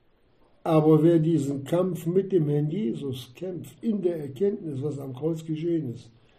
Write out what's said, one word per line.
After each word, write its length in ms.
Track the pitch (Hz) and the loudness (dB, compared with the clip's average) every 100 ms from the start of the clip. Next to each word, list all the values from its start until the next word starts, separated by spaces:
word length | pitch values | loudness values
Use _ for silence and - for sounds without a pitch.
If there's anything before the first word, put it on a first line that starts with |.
| _ _ _ _ _ _ | _ _ _ _ _ _
aber 380 | 170 160 151 156 | 2 4 8 8
wer 160 | 160 170 | 8 6
diesen 460 | 160 160 135 139 | 4 2 0 -4
Kampf 420 | 127 170 185 170 165 | -2 0 0 -2 0
mit 260 | 185 190 | 0 2
dem 160 | 185 147 | 0 2
Herrn 220 | 147 151 | 0 -2
Jesus 640 | 180 226 160 139 127 - | -2 -4 -4 -8 -10 -12
kämpft, 480 | - 180 170 - - | -12 -10 -10 -14 -8
in 180 | 233 208 | -4 -2
der 180 | 180 165 | -2 -2
Erkenntnis, 640 | 143 127 202 208 165 131 | -8 -2 -2 -2 -6 -6
was 160 | 147 139 | -6 -8
am 160 | 139 | -10
Kreuz 300 | 127 156 160 | -6 -4 -4
geschehen 480 | - 151 170 165 127 | -6 -6 -2 -2 -4
ist, 160 | 113 - _ _ | -10 -14 _ _